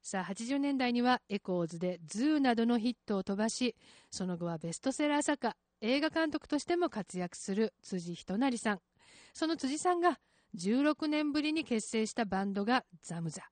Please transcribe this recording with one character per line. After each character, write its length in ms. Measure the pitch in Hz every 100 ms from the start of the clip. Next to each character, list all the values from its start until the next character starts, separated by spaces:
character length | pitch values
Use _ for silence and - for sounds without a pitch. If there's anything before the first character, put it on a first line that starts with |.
さ 180 | - 190
あ、 20 |
八 240 | 175 196 226
十 100 | 277
年 220 | 285 269
代 140 | 247
に 100 | 240
は 180 | 240 247 _
エ 80 | 208
コ 220 | - 180
ー 80 | 170
ズ 100 | 170
で 220 | 180 175 160
ズ 180 | 208 285
ー 140 | 302
な 160 | 269 233
ど 100 | 226
の 140 | 240
ヒ 100 | 226
ッ 60 | 233 -
ト 120 | 202
を 60 |
飛 140 | 190 196
ば 120 | 220
し、 260 | - 247 - - - _
そ 160 | - 185
の 100 | 175
後 120 | 170
は 100 | 165
ベ 160 | 165
ス 60 | 165
ト 120 | 262
セ 160 | - 294
ラ 120 | 294
ー 20 |
作 280 | 294 294 -
家、 60 | - _ _
映 220 | 220 277
画 80 | 311
監 220 | 320 320
督 160 | 294 -
と 100 | 294
し 80 | -
て 100 | 349
も 140 | 349
活 300 | 220 185 185
躍 180 | 175 -
す 160 | -
る 220 | 196 220 _
辻 320 | - 185 170 170
仁 240 | - 196
成 180 | 269 233
さ 160 | 226
ん。 80 | 196 _ _ - - -
そ 140 | - 320
の 100 | 320
辻 200 | 262 302
さ 160 | 359
ん 60 | 349
が 200 | 349 269 _ _ _ -
十 260 | 180 247
六 260 | 294 302 302
年 240 | 302 302
ぶ 120 | 294
り 100 | 302
に 100 | 311
結 240 | - 226 -
成 180 | 226 220
し 80 | -
た 100 | 214
バ 180 | 190
ン 100 | 196
ド 120 | 196 202
が 180 | 247 - 170
ザ 180 | - 170
ム 80 | 165
ザ。 140 | 165 -